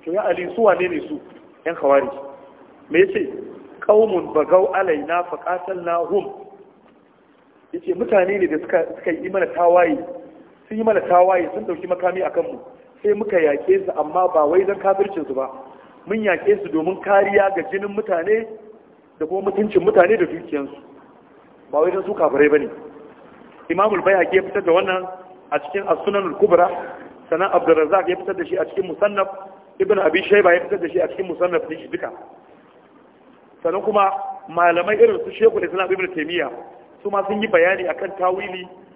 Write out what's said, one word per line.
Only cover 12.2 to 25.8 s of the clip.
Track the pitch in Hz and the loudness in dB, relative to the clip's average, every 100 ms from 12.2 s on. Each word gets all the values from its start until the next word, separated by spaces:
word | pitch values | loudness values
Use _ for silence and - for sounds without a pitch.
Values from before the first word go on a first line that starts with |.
akan | 160 170 170 | -4 -2 -4
mu. | - - - - _ | -8 -16 -20 -20 _
Sai | 208 | -2
muka | 208 214 180 | 0 0 2
yake | 156 143 - 190 | 2 0 2 2
su, | - - | 2 -4
amma | 151 170 185 | -2 0 2
ba | 165 147 | 2 4
wai | 180 | 2
don | 190 196 | 2 0
kafircin | 190 190 202 170 139 | 0 0 0 -4 -6
su | |
ba. | 131 131 - - - - - - | -6 -6 -10 -18 -20 -20 -20 -6
Mun | 220 | -2
yake | 208 170 202 208 | 0 0 2 0
su | - | 0
domin | 156 180 190 | -2 -2 -4
kariya | 190 202 196 196 196 175 | 2 4 4 4 2 0
ga | - | -4
jinin | 196 202 | -6 -6
mutane | 202 220 220 180 220 226 - - - _ _ _ _ | -8 -4 -4 0 -2 -2 -14 -20 -20 _ _ _ _
da | 156 | -6
kuma | 185 196 | -2 -2
mutuncin | 190 214 190 | -2 2 2
mutane | 180 220 175 185 | 4 4 6 4
da | 175 | 0
dukiyansu. | 165 - 147 139 - - - - - _ _ _ _ _ | -4 -8 -8 -8 -12 -20 -20 -20 -20 _ _ _ _ _
Ba | 143 | 0
wai | 170 | 0
don | 190 | 0
su | 185 | -4
kafirai | 208 156 135 147 | 0 0 4 4
bane. | 147 - - - - - - - - - - - | 4 -2 -12 -18 -20 -20 -20 -20 -20 -20 -20 -8
Imam | 170 214 | -2 0
al-Baihaqi | 196 180 190 170 190 | 2 2 2 2 0
ya | |
fitar | 180 - | 0 -4
da | 175 | 2
wannan | 170 185 185 185 - - - - | 2 2 -4 -6 -14 -20 -20 -6
a | 151 | -6
cikin | - 196 | -4 -6